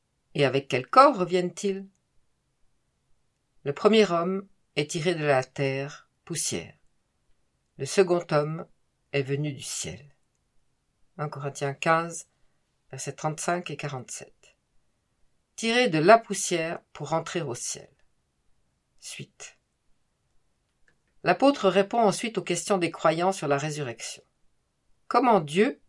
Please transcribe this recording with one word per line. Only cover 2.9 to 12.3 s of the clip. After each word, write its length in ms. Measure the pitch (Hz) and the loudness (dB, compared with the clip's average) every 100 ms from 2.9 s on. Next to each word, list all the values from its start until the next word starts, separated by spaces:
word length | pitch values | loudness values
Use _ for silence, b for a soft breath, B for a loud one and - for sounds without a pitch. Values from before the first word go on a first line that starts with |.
| _ _ _ _ _ _ _ | _ _ _ _ _ _ _
Le 80 | 139 | -8
premier 380 | 143 208 220 196 | 0 4 6 4
homme 360 | 170 175 190 196 _ _ - | 2 -2 -4 -6 _ _ -6
est 140 | 147 | -4
tiré 240 | 170 165 | -2 -2
de 100 | 165 | 0
la 180 | 147 135 | 2 2
terre, 680 | - - 139 135 143 - _ _ | 0 -4 -4 -4 -8 -14 _ _
poussière. 500 | - 165 - 90 80 - _ _ _ _ _ _ _ _ _ - | -10 -6 -4 -6 -10 -18 _ _ _ _ _ _ _ _ _ -12
Le 80 | 139 | -6
second 380 | - 185 175 175 | 2 2 2 0
homme 360 | 151 147 160 - _ _ _ _ | 0 0 -6 -12 _ _ _ _
est 100 | 139 | -4
venu 300 | 131 139 151 | -2 -2 -4
du 100 | 123 | -6
ciel. 520 | - - - - - _ _ _ _ _ _ _ _ _ _ - | -10 -8 -8 -12 -18 _ _ _ _ _ _ _ _ _ _ -10
Un 120 | 147 | -8
Corinthiens 460 | 143 139 - 139 | -6 -10 -6 -6
quinze, 540 | 139 165 165 170 165 - | -4 2 2 0 -10 -16